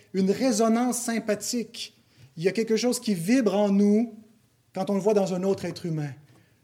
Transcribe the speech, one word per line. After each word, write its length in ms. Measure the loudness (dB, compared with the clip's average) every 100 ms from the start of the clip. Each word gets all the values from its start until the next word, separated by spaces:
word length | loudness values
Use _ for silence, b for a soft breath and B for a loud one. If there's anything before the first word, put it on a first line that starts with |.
| b
une 180 | -2 0
résonance 680 | 2 0 2 2 2 0 -2
sympathique. 960 | -4 -4 -2 -4 -2 -6 -6 -10 -16 b b b b -2
Il 60 |
y 40 | -2
a 60 |
quelque 240 | 0 0 0
chose 240 | 0 -2
qui 140 | -2 -2
vibre 400 | 2 2 2 2
en 140 | 2
nous 480 | 4 4 4 0 -6 -20 _ _ _ _
quand 160 | -8 -4
on 40 |
le 80 | 0
voit 120 | 2
dans 200 | 2 0
un 100 | -2
autre 220 | -2 -2 -4
être 200 | -8 -6
humain. 280 | -6 -6 -10 b b b b